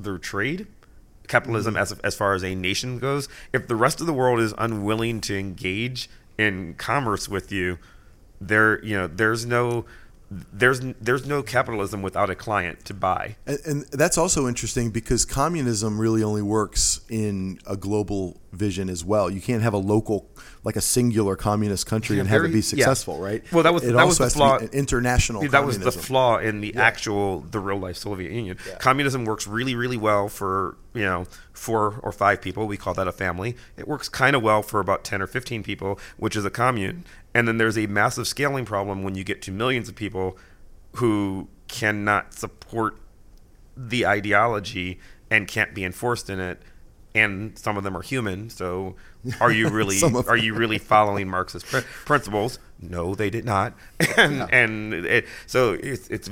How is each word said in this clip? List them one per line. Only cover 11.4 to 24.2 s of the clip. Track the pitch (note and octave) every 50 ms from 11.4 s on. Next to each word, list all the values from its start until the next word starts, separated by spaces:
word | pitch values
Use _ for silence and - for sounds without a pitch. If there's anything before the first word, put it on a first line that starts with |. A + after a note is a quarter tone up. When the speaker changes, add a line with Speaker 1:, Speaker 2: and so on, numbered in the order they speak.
| C3+
Speaker 1:
capitalism | - A2+ B2 - - A#2 G#2 G2+ F#2+ G#2+ G2+
without | F#2+ F#2+ - F2+ G#2 F#2
a | F#2
client | - - A2+ G#2+ G2 F2+ F2 D#2 - -
to | - G#2
buy. | F#2+ F#2+ F#2 F2+ - - G#2+ G#2+ - -
Speaker 2:
And, | C3+ C#3+ C#3+ -
and | D#3 D3 C#3+ - -
that's | - C#3 D3+ F3 - E3+
also | E3 F#3 - D#3+ C3+ B2
interesting | A#2 - - A2 - C3 A#2 A2+
because | G2+ A2+ - - C3 A2+ -
communism | - - C3+ C#3+ E3 F3 D#3+ C3+ A#2+ A2+ G2 A2 A2 G#2 G#2+
really | A2 A2+ A2+ A2 G#2+
only | G#2+ G#2+ G#2
works | G2+ G2+ G#2+ A2 G#2 - - - - - - - - -
in | A#2 A2 G#2+ G#2 G2+ F#2+ F#2+ F#2+ F#2 - - -
a | G2+ G2+
global | F#2 G2 G#2 G#2 G#2 F#2 G#2 G2 F#2+ F2 - - - -
vision | - F2 G#2 G2+ F2+ F#2+ F#2+ F#2
as | F#2 E2 E2
well. | F#2 G#2 G#2+ G2 F2
You | G2 F#2+
can't | - - B2 A2
have | A2 A#2 G2+
a | G2+
local, | F#2+ G2 G#2+ A2+ A2+ - G#2+ G2 - - - - - - - - -
like, | A2 G#2+
a | G#2
singular | - - - B2 B2 A#2+ A2 A2 G#2+ G2 F#2+
communist | - - G#2+ G#2 G#2+ G#2+ G#2 G2 F2+ -
country | - A2 A2 G#2+ - G#2+ G2+
Speaker 1:
Yeah, |
Speaker 2:
and | F#2+ F#2+
have | B2 D3
it | E3 E3
Speaker 1:
very, | A2
Speaker 2:
be | A2
Speaker 1:
yeah. | G2
Speaker 2:
successful, | - - C#3 A#2 A#2+ C3+ A#2+ - - D#2+ D2+
right? | F2+ G2 G#2+ A2+ - - F3
Speaker 1:
Well, | E3 D#3
that | E3 E3+
was, | E3 -
Speaker 2:
It | A#2+ A#2
Speaker 1:
that | - E3+
was | F3+ E3+
Speaker 2:
also | -